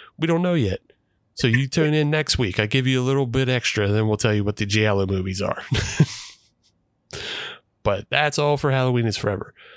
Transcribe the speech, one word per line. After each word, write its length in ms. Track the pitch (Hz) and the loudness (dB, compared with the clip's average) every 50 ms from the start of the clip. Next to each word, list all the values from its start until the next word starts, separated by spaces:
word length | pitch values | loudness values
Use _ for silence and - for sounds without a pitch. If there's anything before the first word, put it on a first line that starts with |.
| - - _ - | -20 -20 _ -4
We 100 | 156 165 | -2 0
don't 140 | 165 170 180 | 0 2 2
know 100 | 180 175 | 2 2
yet. 240 | 156 113 92 - - _ _ _ _ _ _ _ _ _ _ _ | 2 2 0 0 -4 _ _ _ _ _ _ _ _ _ _ _
So 140 | - - 120 | 0 2 2
you 200 | 113 127 135 131 | 4 2 2 0
tune 260 | - 165 156 151 151 | 0 2 2 2 4
in 160 | 151 151 147 | 2 2 2
next 280 | 156 156 147 - - - | 2 0 0 0 0 0
week. 200 | 120 92 85 - | 0 0 0 0
I 80 | 107 104 | 0 0
give 200 | 135 135 127 131 | 0 0 2 2
you 140 | 131 127 | 0 0
a 20 | 123 | 0
little 220 | 131 135 139 139 | 0 0 0 0
bit 240 | 120 117 131 131 127 | 0 0 0 0 0
extra, 380 | 127 123 - - - 107 101 98 | 0 0 -2 -2 0 0 2 2
then 200 | 104 113 110 110 | 2 2 2 2
we'll 100 | 107 104 | 0 0
tell 160 | - 110 107 | 2 0 2
you 100 | 104 104 | 0 0
what 120 | 104 104 | -2 -2
the 100 | - 107 98 | -4 -2 0
Giallo 380 | 101 110 107 107 101 98 98 92 | 0 2 2 2 2 2 0 0
movies 340 | 95 95 92 95 92 92 | -2 -2 -2 -4 -4 -4
are. 220 | 98 - - - - - | -4 -4 -6 -6 -6 -4
<laughs> 0 | - 107 - - - - 147 - - - - - - - _ _ _ _ _ _ _ _ _ _ _ _ _ _ - - - - - - - - - - _ _ _ _ - | -2 -2 -2 0 2 2 2 2 0 -8 -14 -16 -20 -20 _ _ _ _ _ _ _ _ _ _ _ _ _ _ -14 -12 -10 -10 -10 -10 -10 -12 -14 -18 _ _ _ _ -2
But 260 | 104 101 101 101 - | -2 -2 -2 -4 -4
that's 280 | - 139 151 147 - - | -2 0 0 0 0 0
all 200 | 147 147 147 135 | 0 0 0 0
for 140 | - 143 | 0 0
Halloween 340 | 131 131 127 127 123 120 117 | 0 2 2 2 2 2 2
Is 120 | 110 98 - | 0 0 -2
Forever. 360 | - 104 98 - - - - - - - - | -2 -2 -2 -4 -6 -10 -16 -20 -20 -20 -20